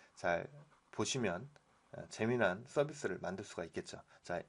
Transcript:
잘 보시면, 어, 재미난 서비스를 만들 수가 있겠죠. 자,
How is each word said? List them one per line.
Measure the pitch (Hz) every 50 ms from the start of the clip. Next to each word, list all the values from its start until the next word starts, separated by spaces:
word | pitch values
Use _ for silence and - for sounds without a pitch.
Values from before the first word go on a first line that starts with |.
| - - -
잘 | - - 90 87 85 - - - - - - - - _ -
보시면, | - - 110 - - 135 117 101 85 87 76 - - - _ _ _ _ _ _ -
어, | - 85 85
재미난 | - - 110 113 123 123 110 92 90 101 120 131
서비스를 | - 151 143 147 147 - - 107 92 -
만들 | 82 87 92 101 104
수가 | - - - 87
있겠죠. | 82 - 92 90 - - - - _ - - -
자, | - 87 85 -